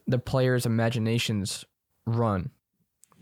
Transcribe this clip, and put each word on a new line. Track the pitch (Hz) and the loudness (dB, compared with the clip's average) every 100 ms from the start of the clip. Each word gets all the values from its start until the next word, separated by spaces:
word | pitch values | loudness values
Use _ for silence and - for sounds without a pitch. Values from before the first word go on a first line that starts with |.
| - | -2
the | 127 | -2
players' | - 135 131 123 120 | 0 2 2 2 0
imaginations | 113 117 120 110 117 - 107 98 - - _ _ _ - | 0 0 0 0 0 0 -2 -4 -8 -14 _ _ _ -4
run. | 117 117 98 127 - _ _ _ _ _ _ | 0 0 0 -4 -10 _ _ _ _ _ _